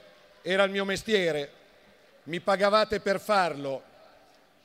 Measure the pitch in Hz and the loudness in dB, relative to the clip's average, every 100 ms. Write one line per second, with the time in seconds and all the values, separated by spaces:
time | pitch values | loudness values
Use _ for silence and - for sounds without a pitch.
0 | - - - - 165 190 190 196 196 180 | -20 -20 -20 -12 -2 2 2 0 -4 -4
1 | - 208 170 147 143 - - _ _ _ | 0 0 0 -2 -6 -12 -20 _ _ _
2 | _ _ 139 175 202 190 202 214 214 208 | _ _ -10 -6 0 2 4 2 2 -2
3 | 202 190 - 202 170 143 139 131 - - | -2 -2 0 2 2 -2 -6 -8 -10 -20
4 | - - _ _ _ _ | -20 -20 _ _ _ _